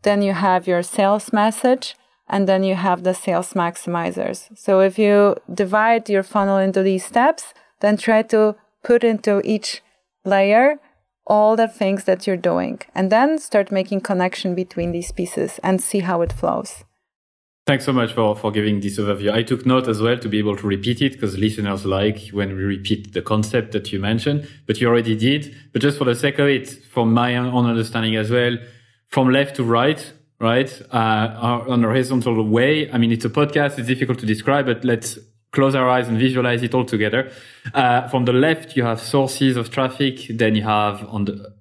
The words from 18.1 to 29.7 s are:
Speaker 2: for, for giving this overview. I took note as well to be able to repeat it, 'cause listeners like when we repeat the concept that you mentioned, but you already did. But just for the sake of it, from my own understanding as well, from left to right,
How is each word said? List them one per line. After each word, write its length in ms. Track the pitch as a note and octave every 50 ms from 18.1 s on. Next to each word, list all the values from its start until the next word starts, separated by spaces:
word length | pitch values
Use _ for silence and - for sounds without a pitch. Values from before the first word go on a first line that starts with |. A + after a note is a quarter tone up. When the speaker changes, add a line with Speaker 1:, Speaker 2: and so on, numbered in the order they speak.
| A#2
Speaker 2:
for, 200 | - A2+ G#2+ G#2
for 160 | - - G#2+
giving 300 | G2+ G#2+ G#2 G#2+ G#2 G2+
this 180 | G2 G2+ G2
overview. 320 | - G#2 G2+ G2+ F#2+ G2+ G2+ G#2
I 100 | A2+ A#2
took 220 | - B2+ A#2+ -
note 240 | B2+ B2+ B2+ B2+ A#2+
as 120 | A2 G#2
well 160 | A2 A#2 B2
to 120 | A#2+ A2+ A2+
be 100 | G2+ G#2+
able 160 | G#2 G#2 G2+
to 100 | G2 -
repeat 360 | G#2 G2 G2 G2 A#2 A#2+ -
it, 180 | C#3 C3+ C3 -
'cause 180 | A2+ G2+ F#2+
listeners 480 | F#2+ G#2 G#2+ G#2+ - G#2 G2+ G2 F#2+ G2
like 440 | G2 F#2+ F#2+ G2+ G#2+ G#2 G#2 - G#2
when 240 | G2 G2+ G2+ G2 G2
we 80 | F#2+ F#2+
repeat 480 | G2+ G2 F#2+ G2 - A2 - - - -
the 80 | F#2
concept 520 | - - A2 G#2+ G#2 G#2+ - B2 G#2+ - -
that 180 | G#2 - -
you 80 | - G2
mentioned, 480 | G2 G#2 A2+ A#2 - D3 C#3+ D3 C#3+ - - - _
but 120 | - G#2+ -
you 80 | B2
already 300 | A#2 A#2 A#2+ A2+ A2+ A2
did. 360 | G#2+ A2+ B2+ C#3 D3+ D3 - - - - - _
But 80 | A2+
just 160 | G#2+ C#3+ C#3+
for 80 | - C#3+
the 100 | B2+ A#2+
sake 240 | A#2 - C#3+ C#3 -
of 80 | C#3+
it, 220 | C#3+ C#3 B2 - - - - - - -
from 200 | B2+ A#2 A2+ A2+
my 220 | A#2+ A#2+ B2 B2
own 300 | B2 B2 B2+ B2 B2 A#2+
understanding 500 | A#2+ A#2 A2+ A2 A2 - A#2 A2+ A2 A2
as 160 | A2 G#2+ G#2+
well, 260 | A#2+ B2 A#2+ B2 A#2+ A#2+ - - - - _ _ _ _ _ _
from 200 | - C#3 C3 B2+
left 260 | B2+ C3+ C#3+ C#3 -
to 80 | - B2
right, 480 | A#2